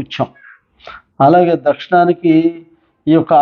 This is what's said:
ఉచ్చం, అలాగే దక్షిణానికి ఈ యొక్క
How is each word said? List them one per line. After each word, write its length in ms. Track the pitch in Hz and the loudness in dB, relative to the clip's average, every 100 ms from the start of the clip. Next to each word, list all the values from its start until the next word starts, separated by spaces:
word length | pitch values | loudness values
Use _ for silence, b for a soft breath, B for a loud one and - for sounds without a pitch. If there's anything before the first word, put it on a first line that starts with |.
ఉచ్చం, 280 | 135 - 123 _ - _ _ _ B B _ - 139 | -10 -8 -10 _ -20 _ _ _ B B _ -2 2
అలాగే 280 | 180 180 165 147 | 2 2 -2 -4
దక్షిణానికి 680 | 143 - 175 175 170 170 160 165 170 - _ _ _ 147 | -6 -2 0 0 -2 0 0 -2 -6 -16 _ _ _ 0
ఈ 40 | 160 | 0
యొక్క 160 | - 156 | 2 0